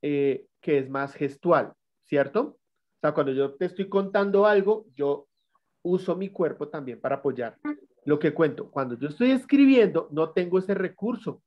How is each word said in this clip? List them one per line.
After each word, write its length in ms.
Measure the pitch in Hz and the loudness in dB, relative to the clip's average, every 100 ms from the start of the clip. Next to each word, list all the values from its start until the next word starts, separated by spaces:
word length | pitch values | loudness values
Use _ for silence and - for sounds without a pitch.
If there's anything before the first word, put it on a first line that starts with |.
eh, 440 | 143 143 139 131 - _ | -2 0 0 -2 -8 _
que 180 | - 143 | 0 0
es 100 | 127 | 0
más 260 | 135 139 | -6 -6
gestual, 580 | - 143 135 175 156 107 _ _ _ | -6 -6 -4 2 2 2 _ _ _
¿cierto? 360 | _ 143 139 214 | _ 0 0 -2
O 600 | 285 - _ _ _ _ | -4 -8 _ _ _ _
sea, 120 | 151 | -4
cuando 200 | 151 139 | 0 -2
yo 220 | 135 139 139 | 0 -2 -2
te 80 | 180 | -8
estoy 220 | 180 196 | -6 -4
contando 580 | 196 196 202 202 196 208 | -2 0 -2 2 4 4
algo, 400 | 208 190 220 - | 4 2 -2 -4
yo 320 | - 143 143 - _ _ _ _ _ | -6 -4 -4 -8 _ _ _ _ _
uso 340 | 175 180 185 175 | -4 -2 -2 -4
mi 120 | 196 | -6
cuerpo 400 | - 160 127 147 | -4 -4 -4 -10
también 320 | 160 131 117 | -10 -10 -8
para 160 | 131 139 | -6 -2
apoyar 400 | 143 123 117 - 294 294 _ _ | -4 -4 -8 -8 -10 -10 _ _
lo 140 | - 147 | -2 0
que 160 | 156 | 0
cuento. 360 | 147 160 123 - | 0 0 0 -10
Cuando 260 | - 127 120 | -6 -6 -6
yo 100 | 143 | -8
estoy 220 | 147 247 | 0 2
escribiendo, 800 | 262 - 285 269 262 202 160 - | 2 2 4 6 6 4 2 -4
no 200 | 147 160 | -4 -2
tengo 260 | - 180 185 | -2 0 -2
ese 160 | 185 | 0
recurso. 680 | 196 185 - 208 247 - - | -4 -4 -6 -8 -6 -10 -14